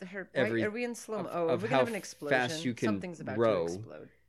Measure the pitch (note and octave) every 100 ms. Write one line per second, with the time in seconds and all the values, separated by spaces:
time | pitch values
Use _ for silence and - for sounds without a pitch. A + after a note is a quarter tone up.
0 | F#3+ G3 F3+ D3+ A#2+ A2+ G#2+ G#2 B3 A#3
1 | - G#3+ - F3 E3+ B2+ F#3+ C#3 B2 G#3
2 | - - D3 C3+ B2 D#3 D3+ A#2 A#2 G2+
3 | F2+ - - G#2+ A#2 G2 E2 F2+ G#2+ D2+
4 | - _